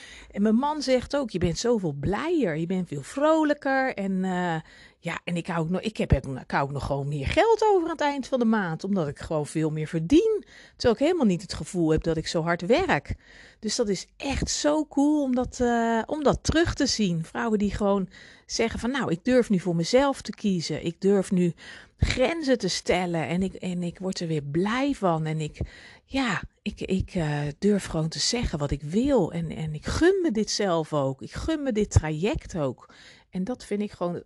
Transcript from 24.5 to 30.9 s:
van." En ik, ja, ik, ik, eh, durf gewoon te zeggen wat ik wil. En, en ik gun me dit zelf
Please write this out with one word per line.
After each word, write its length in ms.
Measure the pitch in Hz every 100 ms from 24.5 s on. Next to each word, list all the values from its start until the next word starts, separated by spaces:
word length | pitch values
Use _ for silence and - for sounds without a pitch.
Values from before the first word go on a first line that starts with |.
| 160 202 247 285
van." 320 | 262 185 160 156
En 140 | 156
ik, 200 | 151 - - - - - _
ja, 360 | 269 247 165 - _
ik, 200 | 208 -
ik, 340 | - 190 - 180
eh, 260 | 151 147 147 -
durf 260 | 202 202 -
gewoon 240 | 165 160
te 100 | 240
zeggen 400 | - 240 - 151
wat 120 | 143
ik 100 | 147
wil. 500 | 147 196 277 254 165
En, 180 | 170 160
en 240 | - 156
ik 120 | 156 -
gun 340 | - 330 392
me 100 | 339
dit 200 | 220 202
zelf 420 | - 202 165 156